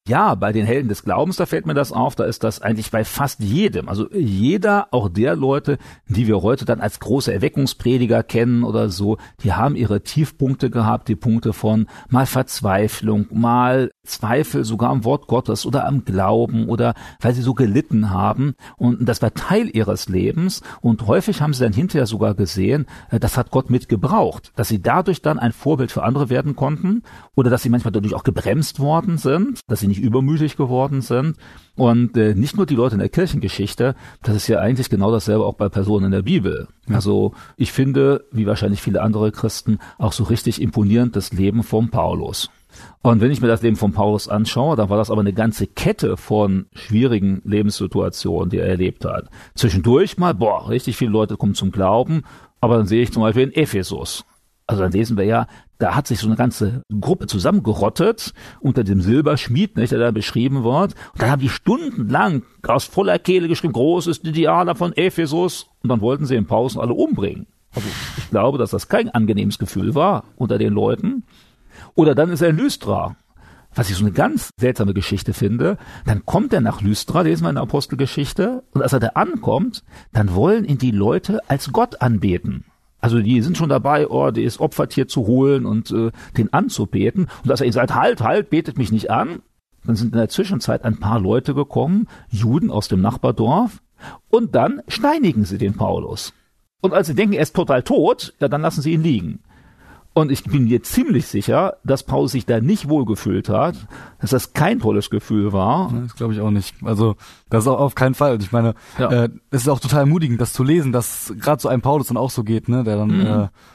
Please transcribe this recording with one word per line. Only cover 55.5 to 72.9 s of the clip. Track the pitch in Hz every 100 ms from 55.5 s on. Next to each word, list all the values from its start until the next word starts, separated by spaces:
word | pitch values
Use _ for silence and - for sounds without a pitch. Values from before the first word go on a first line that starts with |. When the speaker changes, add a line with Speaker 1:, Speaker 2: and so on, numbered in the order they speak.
| - _ -
Speaker 1:
da | 98 120
hat | 139
sich | 113
so | 110
eine | 110
ganze | 123 - 101 123 - 104
Gruppe | - 180 101
zusammengerottet | 98 87 202 110 101 98 - 196 226 - - - -
unter | 135 127 101
dem | 98
Silberschmied, | 90 131 147 147 - 120 208 -
nicht, | 113
der | 117
da | 120
beschrieben | 107 - 113 127 139
wird. | 113 139 196 - -
Und | -
dann | 117
haben | 139
die | 131
stundenlang | - - 254 311 - 107 135 208 143 - _ -
aus | 120 -
voller | - 196 175
Kehle | - 185 170
geschrien, | 165 165
"Groß | 113 143 175 175
ist | 151 160
der |
Diana | 156 156 170 175 -
von | 175 156
Ephesus." | 180 - 160 160 180 - - _
Und | 120
dann | 120
wollten | 110 139 143
sie | 127
den | 92
Paulus | 110 127 -
alle | 120
umbringen. | - 320 262 196 - - _ _ -
Also | 104 - - -
ich | -
glaube, | 107 120 139
dass | 107
das | 107 -
kein | - 226
angenehmes | 117 110 104 101 -
Gefühl | 95 98 98 139
war | 180 160 - -
unter | 120 107
den | 110
Leuten. | 104 104 117 196 269 - _ _ _ _ - - -
Oder | 156 139
dann | 165
ist | 165
er | 170
in | 156
Lystra, | 269 - -